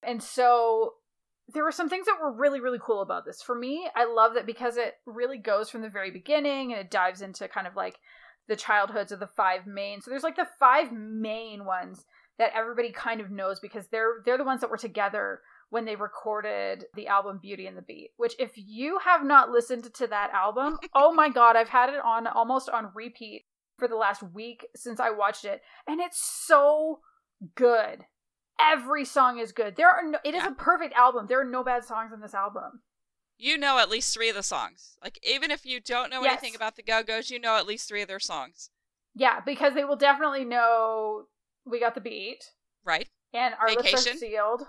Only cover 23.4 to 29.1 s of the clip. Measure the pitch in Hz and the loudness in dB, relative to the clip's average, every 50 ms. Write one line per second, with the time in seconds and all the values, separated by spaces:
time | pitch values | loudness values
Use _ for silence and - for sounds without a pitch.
23.4 | _ _ _ _ _ _ _ _ 247 240 233 220 220 196 202 202 - 185 170 202 | _ _ _ _ _ _ _ _ -4 -2 0 2 0 0 0 -2 -8 -16 -14 -12
24.4 | 220 233 240 233 - - _ - - 247 233 214 247 226 220 208 202 202 214 - | -14 -14 -14 _ -18 -20 _ -14 -12 -10 -6 -2 -2 -2 0 2 0 0 0 -2
25.4 | - 208 202 185 _ _ - - - - 294 320 349 349 349 - - - - - | -8 -10 -10 -10 _ _ -20 -20 -8 -8 -4 -4 -4 -4 -4 -6 -6 -6 -6 -8
26.4 | - - 320 285 285 285 302 302 311 311 311 - _ _ _ _ _ _ _ _ | 4 6 8 8 8 8 6 4 2 0 -2 -6 _ _ _ _ _ _ _ _
27.4 | 202 165 _ - 254 240 240 226 214 - - - - _ _ _ _ _ _ _ | -18 -16 _ 4 4 6 6 6 2 0 -4 -12 -18 _ _ _ _ _ _ _
28.4 | _ _ _ - 311 311 311 294 240 254 294 294 277 - | _ _ _ 4 6 6 6 4 0 -2 -2 -2 -2 -2